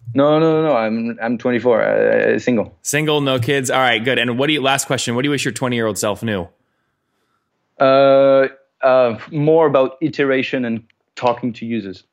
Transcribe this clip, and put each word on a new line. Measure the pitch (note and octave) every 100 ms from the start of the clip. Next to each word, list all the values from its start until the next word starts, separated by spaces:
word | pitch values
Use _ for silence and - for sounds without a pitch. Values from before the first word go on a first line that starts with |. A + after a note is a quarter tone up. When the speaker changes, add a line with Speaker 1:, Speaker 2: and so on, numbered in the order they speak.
| - A#2+
Speaker 1:
No, | C#3+ D3+
no, | D#3+ D#3
no, | D#3
no. | B2+
I'm, | A2 A2+ A#2 A2+
I'm | A2+ A#2+
twenty-four, | B2+ A#2 B2 A2
uh, | G#2+ G#2+ A2 A2 G#2+ A2+
single. | G#2+ A#2+ F2+ _
Speaker 2:
Single, | - C#3+ D3+ D3+
no | C#3 C3
kids. | A#2+ C#3 B2+
All | C3+
right, | B2+ A2+
good. | A2+ B2
And | A#2+ A#2+
what | C#3
do |
you, | D3+
last | C3 C#3 -
question, | B2+ -
what | A#2+
do | C#3+
you |
wish | C#3+ C3+
your |
twenty-year-old | A#2+ C3 A#2+ A2+ G2+
self | G#2+ G2
knew? | A2+ G2+ F2 _ _ _ _ _ _ _ _ _ _ _ _ _
Speaker 1:
Uh, | C3+ C3+ C#3 C3+ C#3 C3+ C3+ - _ _
uh, | C3 C3 B2 A2+ -
more | D#3+ D3 D#3+ D#3
about | C3+ C3 -
iteration | D#3 - C#3+ C3 C3 C3+ A#2+
and | A2+ A#2 _ _ -
talking | B2 A#2+ B2
to | A2 A#2
users. | A#2 G2 F#2 _